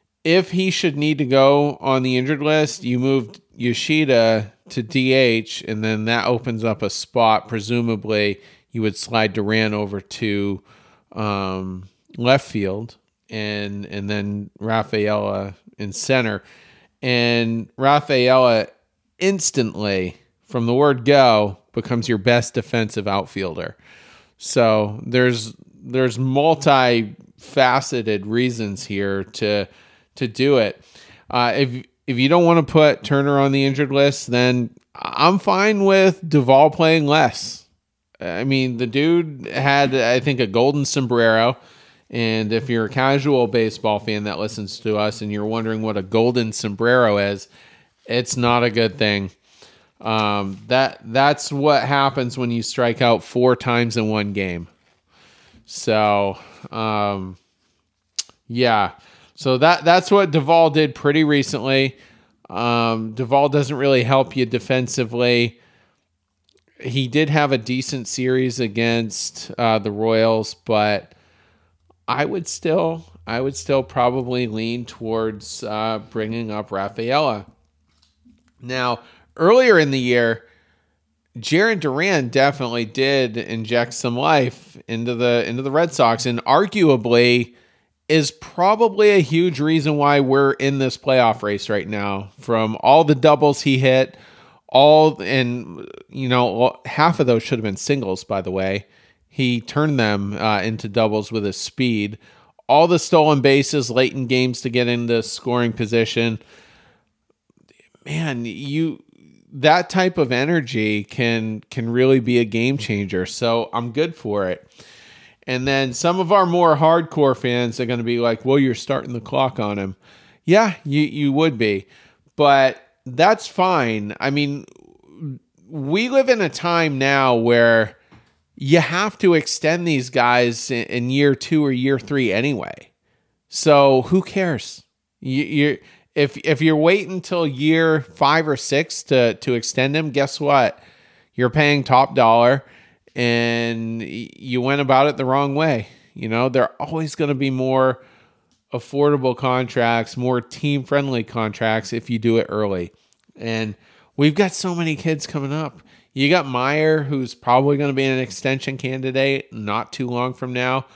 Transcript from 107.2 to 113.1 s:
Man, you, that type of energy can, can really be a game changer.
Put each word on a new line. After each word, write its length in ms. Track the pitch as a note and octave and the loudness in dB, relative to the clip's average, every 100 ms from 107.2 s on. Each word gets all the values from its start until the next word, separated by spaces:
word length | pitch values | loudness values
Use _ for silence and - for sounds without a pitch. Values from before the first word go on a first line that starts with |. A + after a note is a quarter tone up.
| _ _ _ _ _ _ _ _ | _ _ _ _ _ _ _ _
Man, 400 | C#3+ D#3 D#3+ B2 | -8 -6 -4 -6
you, 580 | A#2 F#2+ C#3 D3+ E3 - _ _ D2+ _ _ | -8 -10 -6 -4 -4 -6 _ _ _ _ _
that 380 | C#3 D3 E3+ - | 0 4 4 2
type 280 | F#3 F#3 F3+ | 0 0 0
of 140 | C3+ | 0
energy 720 | B2 C#3+ E3+ A#2+ B2 G#2+ G#2 | 0 0 -2 -2 -2 -2 -2
can, 580 | G2+ - A#2 A#2 A2 A2 - | -4 -4 -2 -2 -4 -8 -10
can 200 | - A2+ | -8 -4
really 300 | A#2+ C3 C3 | 2 4 4
be 180 | A#2 B2 | 4 0
a 60 | |
game 340 | A2+ A2+ A#2+ C#3 | 0 0 -2 -2
changer. 460 | - G#2 G2 | -4 -4 -2